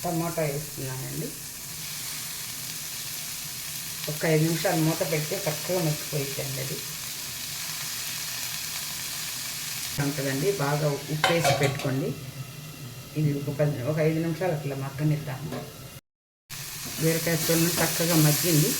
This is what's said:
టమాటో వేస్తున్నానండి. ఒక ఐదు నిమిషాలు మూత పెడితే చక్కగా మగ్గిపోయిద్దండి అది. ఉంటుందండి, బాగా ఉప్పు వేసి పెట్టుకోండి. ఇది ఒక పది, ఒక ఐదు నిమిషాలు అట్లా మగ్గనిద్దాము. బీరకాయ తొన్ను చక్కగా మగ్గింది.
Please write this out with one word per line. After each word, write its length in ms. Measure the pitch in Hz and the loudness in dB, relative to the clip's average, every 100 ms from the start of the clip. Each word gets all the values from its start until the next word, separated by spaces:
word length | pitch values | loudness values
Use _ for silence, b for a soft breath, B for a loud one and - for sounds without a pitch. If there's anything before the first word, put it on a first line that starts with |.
టమాటో 380 | 175 170 170 160 156 | 0 0 0 0 0
వేస్తున్నానండి. 760 | 143 - - 135 131 135 143 - - - - - - - - - - - - - - - - - - - - - - - - - - - - - | 0 -4 -6 -6 -6 -6 -4 -6 -6 -12 -12 -10 -8 -8 -8 -6 -6 -6 -6 -8 -6 -6 -6 -6 -6 -8 -6 -8 -8 -8 -8 -6 -6 -6 -6 -4
ఒక 100 | 151 165 | -2 4
ఐదు 100 | 156 160 | 4 4
నిమిషాలు 340 | 165 202 165 156 | 4 2 4 4
మూత 120 | 165 170 | 2 0
పెడితే 240 | 160 151 190 - | 0 0 -2 -2
చక్కగా 340 | 151 - 185 165 | -2 0 2 2
మగ్గిపోయిద్దండి 720 | 147 - 151 135 - 135 135 | 0 -2 -2 -2 -2 -4 -4
అది. 140 | 135 151 - - - - - - - - - - - - - - - - - - - - - - - - - - - - - - - - 139 | -4 -4 -6 -8 -8 -8 -8 -8 -6 -6 -6 -6 -6 -6 -4 -4 -4 -4 -4 -4 -4 -6 -6 -6 -6 -6 -6 -6 -6 -6 -6 -4 -4 0 0
ఉంటుందండి, 440 | 147 139 135 180 196 | 0 0 2 2 2
బాగా 280 | 143 147 151 139 - | 2 2 2 0 -2
ఉప్పు 180 | 156 - | 2 4
వేసి 220 | 170 143 127 | 6 6 6
పెట్టుకోండి. 460 | 139 131 139 131 180 - - - - - - - - - - 151 | 4 2 0 0 0 -4 -8 -10 -10 -10 -12 -12 -12 -12 -8 0
ఇది 120 | 151 143 | 2 2
ఒక 160 | 143 131 | -2 2
పది, 220 | 151 139 123 | 2 2 0
ఒక 60 | 156 156 | 4 4
ఐదు 100 | 160 165 | 4 2
నిమిషాలు 300 | 156 185 151 | 2 0 0
అట్లా 180 | 143 139 135 | 0 -2 -4
మగ్గనిద్దాము. 760 | 131 151 147 - 127 - 123 - - - - _ _ _ _ _ - 135 - - - | 0 2 2 0 -6 -6 -6 -8 -12 -14 -16 _ _ _ _ _ -10 -8 -8 -8 0
బీరకాయ 360 | 160 165 170 165 160 | 2 4 2 2 4
తొన్ను 240 | 165 170 170 | 4 4 4
చక్కగా 380 | 165 - 170 165 151 | 2 4 4 8 8
మగ్గింది. 440 | 147 180 156 185 - | 6 6 6 6 4